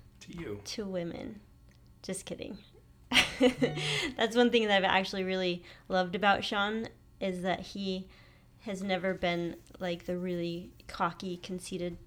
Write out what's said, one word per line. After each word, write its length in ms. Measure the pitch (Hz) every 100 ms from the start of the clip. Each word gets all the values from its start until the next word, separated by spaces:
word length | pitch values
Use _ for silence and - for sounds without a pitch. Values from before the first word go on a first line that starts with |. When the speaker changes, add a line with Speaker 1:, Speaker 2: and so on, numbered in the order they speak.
| - -
Speaker 1:
To 120 | -
you. 260 | 170 151 104 -
Speaker 2:
to 200 | - 202
women. 540 | 185 170 - - 208 - - - - - -
Just 240 | - 185 -
kidding. 320 | 175 - 196 - - - - -
<laughs> 280 | 247 - - 254 - - - - - 330 -
That's 180 | 220 226
one 140 | 240
thing 180 | 233 214
that 100 | 196
I've 60 |
actually 400 | 185 190 190 196
really 400 | 185 185 185 175 - - -
loved 280 | 190 180 196
about 280 | 202 196
Sean, 460 | - 208 202 220 226 - - -
is 220 | 190 180
that 180 | 185 170
he 480 | 185 202 190 185 185 - - - - -
has 220 | - 185
never 300 | 196 185 190
been, 420 | 185 180 175 170 - - -
like, 280 | 185 175 -
the 100 | 180
really 540 | 180 175 170 170 185 - -
cocky, 500 | - 175 165 190 175
conceited 580 | - 180 - 185 175 175